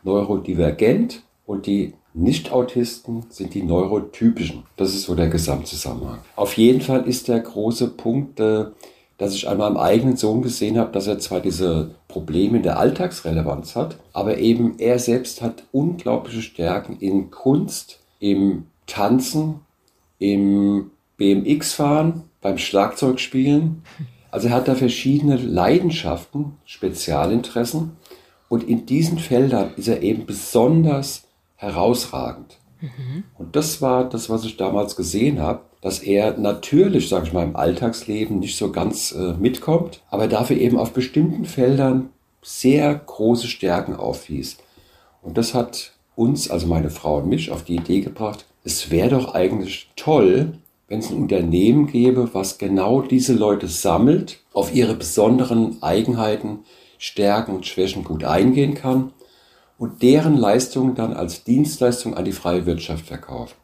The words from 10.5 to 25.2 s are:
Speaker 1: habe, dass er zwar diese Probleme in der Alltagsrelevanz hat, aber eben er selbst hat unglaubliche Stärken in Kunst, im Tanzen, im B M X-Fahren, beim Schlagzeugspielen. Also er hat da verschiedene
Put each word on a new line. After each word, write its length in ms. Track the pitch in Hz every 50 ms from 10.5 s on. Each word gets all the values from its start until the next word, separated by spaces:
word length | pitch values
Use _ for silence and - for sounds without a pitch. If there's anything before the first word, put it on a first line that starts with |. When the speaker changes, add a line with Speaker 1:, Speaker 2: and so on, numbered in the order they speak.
| - - 107 107 110 117
Speaker 1:
habe, 140 | 110 - -
dass 120 | 98 98
er 140 | 104 101 98
zwar 220 | - - 95 90
diese 500 | - 95 82 85 92 87 82 78 76 80 - - _
Probleme 480 | - - 90 80 78 76 87 98 104 120
in 80 | 110 92
der 160 | 87 - -
Alltagsrelevanz 960 | 98 143 - - 180 170 - - - 82 82 80 - 71 71 71 - - -
hat, 220 | 117 156 160 - - _ _ -
aber 240 | 92 98 107 107
eben 420 | - - 113 117 120 117 113 - -
er 180 | 113 117 123
selbst 440 | 123 120 120 117 127 127 - - -
hat 240 | 113 113 - - - _ -
unglaubliche 680 | 135 151 175 175 - - 117 117 117 - - 113 113
Stärken 580 | 110 - - - 82 85 90 104 - - - -
in 280 | 98 95 98 95 90 -
Kunst, 680 | - - - 131 139 - - - - - - - - _ _ _ _ _
im 480 | 104 101 98 95 98 98 90 82 - - _ _ _
Tanzen, 720 | - - 101 101 104 120 127 127 - - 156 156 156 156 - - _ _ _ _ _ _ _ _ _ _ -
im 720 | 98 101 101 101 98 98 101 101 101 101 101 98 98 - - _ _ _ _
B 160 | - 101 98 196
M 120 | - -
X-Fahren, 760 | - 147 151 - - - - 147 143 147 156 156 170 165 - - - _ _
beim 180 | - 98 95
Schlagzeugspielen. 1200 | - - - 98 98 101 - - - 143 131 127 - - - - 131 131 143 147 147 160 160 160 - - - - - 147 - - _ _ _
Also 160 | - 107 107
er 60 | 117 120
hat 160 | 127 127 139
da 60 | 131
verschiedene 600 | 127 135 117 - - - 131 143 147